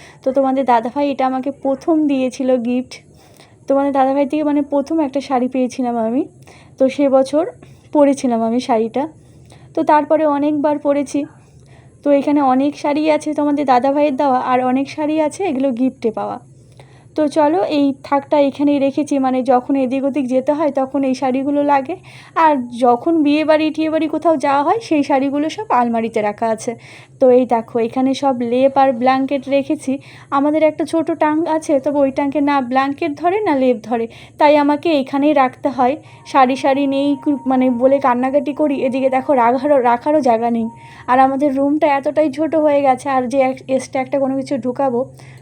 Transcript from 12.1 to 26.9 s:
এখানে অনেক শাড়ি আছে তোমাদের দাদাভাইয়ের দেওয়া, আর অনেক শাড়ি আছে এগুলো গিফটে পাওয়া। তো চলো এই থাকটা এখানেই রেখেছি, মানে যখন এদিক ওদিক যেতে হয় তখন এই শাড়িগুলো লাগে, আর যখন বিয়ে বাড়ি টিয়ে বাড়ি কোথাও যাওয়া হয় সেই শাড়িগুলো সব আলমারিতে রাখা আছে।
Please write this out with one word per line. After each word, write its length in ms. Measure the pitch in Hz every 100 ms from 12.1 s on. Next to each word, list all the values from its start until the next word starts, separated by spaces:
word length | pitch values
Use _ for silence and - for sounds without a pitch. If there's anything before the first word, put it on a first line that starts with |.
এখানে 300 | 285 277 294
অনেক 380 | 269 254 285 285
শাড়ি 320 | 302 294 311
আছে 220 | 302 302
তোমাদের 320 | 302 294 285 277
দাদাভাইয়ের 500 | 247 269 285 302 262
দেওয়া, 240 | 294 254
আর 220 | 254 254
অনেক 280 | 254 262 277
শাড়ি 320 | - 302 311
আছে 220 | 302 -
এগুলো 280 | 381 254 269
গিফটে 400 | 233 262 - 226
পাওয়া। 280 | 208 202 208 - - - - - - - -
তো 120 | 302
চলো 360 | 320 294 349
এই 300 | - 302 277 269
থাকটা 360 | - 277 277 302
এখানেই 400 | 285 269 294 285
রেখেছি, 400 | 277 277 294 285
মানে 240 | 262 254
যখন 320 | 254 247 247 277
এদিক 280 | 254 269
ওদিক 240 | 269 285 247
যেতে 260 | 254 254
হয় 180 | 294 311
তখন 320 | 277 262 285
এই 120 | 269 254
শাড়িগুলো 480 | 269 254 269 285
লাগে, 320 | 285 277 269 370 - - - 359
আর 200 | 320 285 240 240
যখন 440 | 247 240 330 330
বিয়ে 220 | 294 302 302
বাড়ি 240 | 311 311
টিয়ে 200 | 311 311
বাড়ি 180 | 311 311
কোথাও 280 | 311 339 320
যাওয়া 280 | 285 277
হয় 160 | 285 453
সেই 220 | - 311
শাড়িগুলো 460 | 285 269 277 285 311
সব 160 | 381 440
আলমারিতে 520 | 247 240 226 226 226
রাখা 260 | 208 208 226
আছে। 280 | 220 247 226 -